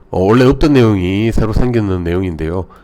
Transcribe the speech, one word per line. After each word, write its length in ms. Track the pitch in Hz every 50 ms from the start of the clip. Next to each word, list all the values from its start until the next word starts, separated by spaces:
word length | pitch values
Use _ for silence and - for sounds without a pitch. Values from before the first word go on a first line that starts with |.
| - _
어, 120 | - 95 92
원래 220 | 98 113 127 127
없던 260 | 127 143 131 165 151
내용이 640 | 147 131 117 110 104 95 87 90 95 101 113 113 -
새로 180 | - 110 107
생기는 540 | 104 - 127 123 120 117 107 98 92 90 87
내용인데요. 640 | 85 85 92 95 92 82 78 80 78 87 95 87 - - -